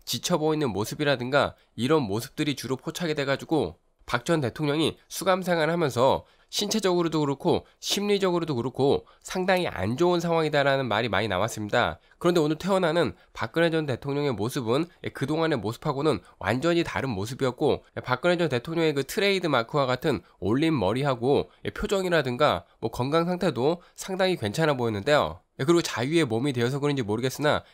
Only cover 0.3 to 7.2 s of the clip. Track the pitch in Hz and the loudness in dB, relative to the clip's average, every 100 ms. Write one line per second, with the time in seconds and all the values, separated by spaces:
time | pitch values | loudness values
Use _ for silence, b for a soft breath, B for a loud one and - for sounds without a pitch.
0.3 | 175 156 156 147 95 107 - 147 131 123 | 0 0 0 -2 -2 -4 -2 -2 0 0
1.3 | 139 101 b b - 120 160 120 101 120 | 2 2 b b -6 2 2 2 -4 -6
2.3 | - 151 135 120 131 - 160 175 147 135 | -4 -4 -4 -4 -6 -6 -6 -4 -2 -2
3.3 | 135 - 160 95 - _ _ - 123 - | -4 0 0 0 -6 _ _ -6 -6 0
4.3 | 170 131 - 151 147 143 - b - 175 | 0 0 -2 -2 0 -2 -2 b -6 0
5.3 | 185 180 170 156 175 156 117 131 90 b | 0 2 0 0 0 0 2 2 2 b
6.3 | b b - 202 214 196 180 165 156 | b b -6 -2 0 0 0 0 0